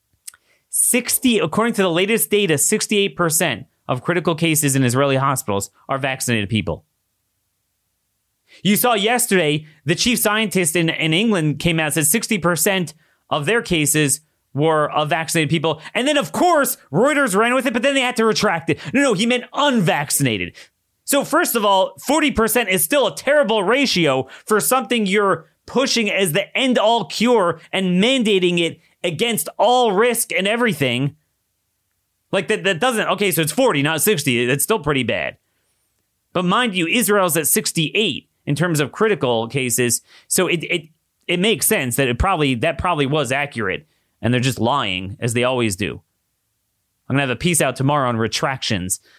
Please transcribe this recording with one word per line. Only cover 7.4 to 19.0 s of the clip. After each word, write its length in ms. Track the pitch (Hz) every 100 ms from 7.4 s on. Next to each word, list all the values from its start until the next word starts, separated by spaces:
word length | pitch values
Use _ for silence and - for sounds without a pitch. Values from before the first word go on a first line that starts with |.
| _ _ _ _ _ _ _ _ _ _ _ -
You 120 | 185 208
saw 180 | 247
yesterday, 720 | 226 202 240 - 190 151 151 156 _ 135
the 100 | 170
chief 240 | 233 247
scientist 560 | 214 208 - 190 175 175
in, 140 | 165
in 240 | - 160
England 460 | 160 226 196 156 147
came 200 | 170 165
out 60 | 156
and 80 |
said 140 | 160 147
sixty 300 | 226 - 214
percent 560 | 170 170 208 190 170 - _ _ _
of 160 | 151 147
their 160 | 233
cases 600 | 226 170 147 147 147 - _ _ _
were 380 | 131 147 156 147
of 180 | - 151
vaccinated 400 | 165 160 170 147
people. 320 | 165 160 147 -
And 140 | 208 254
then, 100 | 294
of 140 | 196
course, 460 | - 349 320 269 - _
Reuters 440 | 143 269 294 269 185
ran 180 | 233
with 120 | 254 254
it, 80 |
but 100 | 233
then 120 | 262 269
they 60 |
had 140 | 247 247
to 80 | 220
retract 440 | 208 208 220 -
it. 100 | 147 -
No, 80 | 226